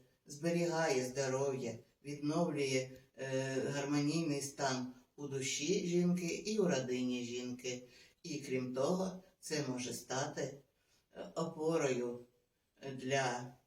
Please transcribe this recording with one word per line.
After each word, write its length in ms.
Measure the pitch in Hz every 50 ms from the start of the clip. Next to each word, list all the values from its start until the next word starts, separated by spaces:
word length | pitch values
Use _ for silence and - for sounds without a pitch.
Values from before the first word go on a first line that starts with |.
| - _ _ _ _
зберігає 760 | 143 143 143 165 170 175 170 170 170 160 160 160 156 135 127 127
здоров'я, 720 | 123 127 139 135 131 131 135 139 139 131 123 117 117 113 - - _ _ _ -
відновлює, 840 | 143 143 143 147 147 160 170 175 156 147 143 139 131 131 131 127 - - - - _ _
е, 380 | - 135 135 131 131 135 135 131 131 - 139 139
гармонійний 680 | 143 143 147 147 147 143 147 160 170 165 147 139 139
стан 540 | 139 - - - - - 131 127 123 127 - - - _ -
у 100 | - 143
душі 600 | 131 135 135 131 135 - 135 147 170 196 190 175
жінки 400 | 175 175 180 180 180 175 - 175
і 320 | 160 - - - 214 220 214
у 100 | 185 175
родині 560 | 139 131 123 123 127 127 127 123 123 123 120
жінки. 640 | 117 120 123 123 123 123 123 - 127 123 123 - - - - - - _ _
І 160 | - 165 147 -
крім 360 | - 127 127 127 127 127 127
того, 480 | 131 - - 180 185 185 - - - - - _ _
це 240 | - - 156 143 135 127
може 240 | 127 123 123 123
стати, 500 | 117 - - - 127 131 143 - - 165
е, 920 | 143 131 - - - _ _ _ _ _ _ _ _ _ - - - - -
опорою 920 | - 170 - - 156 156 160 165 156 143 131 127 120 123 120 120 123 120 - _ _ _ _ _ _ _ _ _ - - 135
для 600 | 131 123 123 131 139 139 131 120 120 123 127 127 - - _